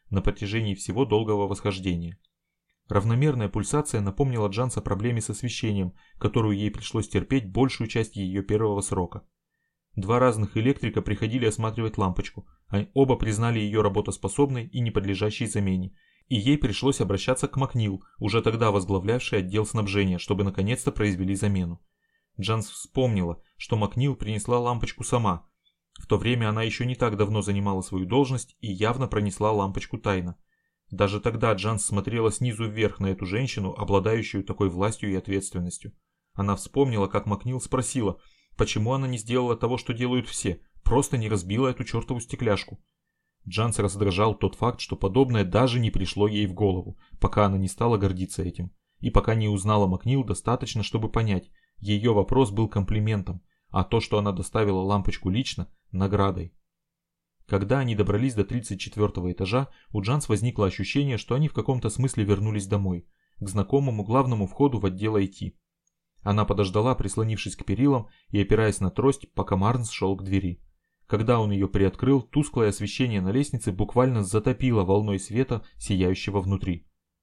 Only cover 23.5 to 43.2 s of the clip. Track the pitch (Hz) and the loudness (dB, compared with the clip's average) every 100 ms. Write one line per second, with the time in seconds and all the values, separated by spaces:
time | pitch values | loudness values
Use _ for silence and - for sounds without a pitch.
23.5 | - - 110 104 120 139 127 107 107 104 | -18 -4 -2 0 0 0 0 -4 -4 0
24.5 | 120 120 120 107 - 113 123 110 85 - | 0 0 -2 -4 -6 -2 0 2 -2 -6
25.5 | _ _ _ _ - - 104 113 120 110 | _ _ _ _ -20 -2 0 2 0 0
26.5 | 107 113 - 123 127 123 104 104 107 101 | 0 -2 -2 -4 0 0 2 0 0 0
27.5 | 101 101 95 90 92 92 120 135 131 - | 0 0 -2 -4 -4 0 2 2 0 -6
28.5 | _ 113 95 107 117 127 107 101 - 104 | _ -8 0 0 0 -2 0 -2 0 0
29.5 | 107 98 95 - 117 104 95 87 85 _ | 2 0 -4 -6 -4 -2 -2 -2 -10 _
30.5 | _ _ _ _ 92 101 104 120 113 113 | _ _ _ _ 0 0 2 -2 0 0
31.5 | 98 104 110 - 101 98 117 113 107 123 | 0 0 -2 -2 -2 -2 0 0 0 -2
32.5 | 107 113 107 104 - 95 95 95 101 131 | -2 -4 0 0 0 -2 -2 -2 -2 -2
33.5 | - 95 - 101 98 95 113 107 101 92 | -2 -6 -4 0 2 2 0 -2 -6 -6
34.5 | 92 98 87 104 110 104 95 92 98 95 | 0 0 0 -2 -2 -4 -4 -2 -4 -4
35.5 | 92 87 - - - _ _ _ - 101 | -6 -6 -8 -14 -20 _ _ _ -4 -2
36.5 | 98 - 135 139 110 98 104 104 98 123 | -2 -2 0 2 2 0 0 -2 -4 -4
37.5 | 127 - 127 120 135 104 - - _ _ | -6 -2 -2 -2 -2 -2 -4 -12 _ _
38.5 | - 113 - 110 135 135 123 110 123 123 | -2 0 0 0 0 -2 -6 -2 0 0
39.5 | 117 117 123 - 117 123 127 117 - 107 | 0 0 -2 -4 -2 0 0 -2 -4 -4
40.5 | 85 - - - 120 139 127 110 104 87 | -6 -10 -2 4 4 4 0 0 -2 -2
41.5 | 107 131 123 117 117 - 123 - - 120 | 0 0 -2 -4 -6 -4 -6 -6 -2 0
42.5 | 98 - - _ _ _ _ | 0 -2 -14 _ _ _ _